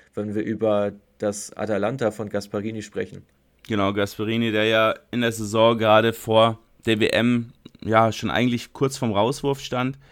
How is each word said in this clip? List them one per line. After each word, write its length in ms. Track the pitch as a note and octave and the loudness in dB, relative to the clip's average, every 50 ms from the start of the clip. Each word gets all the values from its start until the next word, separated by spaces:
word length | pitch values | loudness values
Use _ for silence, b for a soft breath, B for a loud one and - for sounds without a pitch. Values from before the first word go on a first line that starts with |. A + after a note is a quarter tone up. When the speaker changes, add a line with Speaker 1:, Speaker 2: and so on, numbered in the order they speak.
| B B _ | B B _
Speaker 1:
wenn 200 | - G#2 G#2+ G2+ | -8 -8 -4 -4
wir 100 | G#2+ - | -4 -4
über 480 | - A2+ G2 A2 A2 G#2 G#2 G#2 G2+ G2 - _ _ _ _ | -4 -4 0 0 2 2 2 0 -2 -6 -10 _ _ _ _
das 360 | - G#2 G2+ - - - - | -4 -4 -4 -6 -10 -14 -10
Atalanta 580 | - - G#2 G#2+ G2 G2+ A2 C3 C3+ A#2+ G#2+ | -8 -6 -4 -2 -2 -2 -2 -2 -2 -2 -2
von 160 | G#2+ - A2 G2+ | -2 -4 -8 -6
Gasparini 520 | - G2+ G2+ - - G#2 G2+ A2 A2 A2 | -6 -8 -6 -6 -8 -6 -6 -6 -8 -8
sprechen. 440 | G#2 - - G2 G2 - - F#2+ - _ _ _ _ _ _ _ - | -12 -8 -8 -8 -8 -8 -10 -16 -20 _ _ _ _ _ _ _ -8
Speaker 2:
Genau, 260 | - A2 G#2 G2 G2 | -4 -2 0 0 0
Gasparini, 600 | G2 G#2 G2+ G2+ - - A2 G#2 A2 A#2 A#2 A#2 | 0 -2 -4 -4 -4 -6 -4 -2 -2 0 0 0
der 120 | G#2+ G#2+ G#2+ | 0 2 2
ja 280 | A2 A2 A2 A2 A2 - - - _ | 2 4 4 2 2 0 -2 -8 _
in 100 | - A#2+ | -4 -2
der 120 | A#2+ A#2 | -2 -2
Saison 440 | A2 A2 A2 G2+ G#2 A2+ A2 A#2 A#2+ | -2 -4 -6 -2 2 4 4 6 4
gerade 360 | A2+ A2 A2 G#2+ A2 A2 A2+ | 4 4 6 6 6 6 4
vor 480 | A2+ - - A#2 A2 A2 A2+ A#2 A2+ A2 _ _ _ _ - | 0 -2 -2 2 4 4 4 4 2 -2 _ _ _ _ -2
der 140 | A2+ A2+ G#2+ | 0 2 2
W 80 | A2 - | 2 2
M 440 | - G#2 A2+ A#2+ B2 A#2+ A#2 A#2+ - _ _ - - _ - | 2 2 2 2 0 0 -4 -6 -14 _ _ -20 -20 _ -4
ja 280 | - A2 A2 A2+ A2+ | 2 2 4 4 2
schon 180 | G#2+ - - G#2+ | 0 -2 -4 -2
eigentlich 420 | C2+ F2+ A#2+ B2+ A#2+ A#2 - - | 0 0 0 0 0 -2 -6 -10
kurz 240 | - - C#3 C3 C#3 | -4 -2 -2 -2 -2
vorm 160 | - C3 A#2 | -2 -2 0
Rauswurf 480 | G#2 G2 G#2+ A#2+ C#3+ - - C#3 C#3 C#3 | 2 2 2 0 0 -2 -2 -4 -4 -4
stand, 380 | - - - B2 B2+ C3 C3+ b b b | -6 -6 -4 -4 -4 -4 -6 b b b